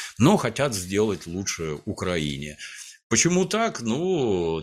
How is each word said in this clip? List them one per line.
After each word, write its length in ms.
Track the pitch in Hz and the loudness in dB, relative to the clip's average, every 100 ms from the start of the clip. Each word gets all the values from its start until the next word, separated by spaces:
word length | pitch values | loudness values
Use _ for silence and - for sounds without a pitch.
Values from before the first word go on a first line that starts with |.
| - - | -12 4
но 180 | 131 202 | 6 6
хотят 360 | 123 110 143 104 | 2 0 -2 -2
сделать 520 | 90 98 110 90 85 | -2 2 2 0 -4
лучше 520 | 87 98 - 80 78 - | -6 -6 -4 -6 -6 -6
Украине. 720 | 95 95 87 73 69 73 73 - - - - _ | -4 -2 -2 -2 -4 -8 -12 -16 -16 -18 -20 _
Почему 360 | 113 170 180 185 | 2 4 2 2
так? 360 | 208 226 - | 0 -2 -2
Ну, 800 | 117 123 180 180 123 92 85 80 | -2 -2 0 2 2 2 0 -2